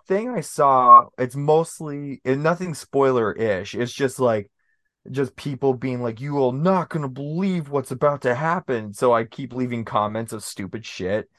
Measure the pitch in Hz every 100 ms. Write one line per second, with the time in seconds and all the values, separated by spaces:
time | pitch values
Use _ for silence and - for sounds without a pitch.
0 | - 196 240 226 - - 143 131 123 -
1 | - - 127 135 147 160 165 - 156 143
2 | 143 135 127 139 156 175 175 - - 139
3 | 135 123 107 - 110 95 104 104 120 -
4 | 135 131 123 110 101 _ _ _ _ _
5 | - 131 127 - 147 131 139 123 131 123
6 | 120 113 143 143 127 131 170 190 160 165
7 | 139 127 143 165 196 180 143 143 135 127
8 | 147 143 127 120 160 175 - 120 107 101
9 | 123 117 113 - 127 123 123 117 110 110
10 | 104 110 117 107 - - 95 110 - -
11 | 90 104 -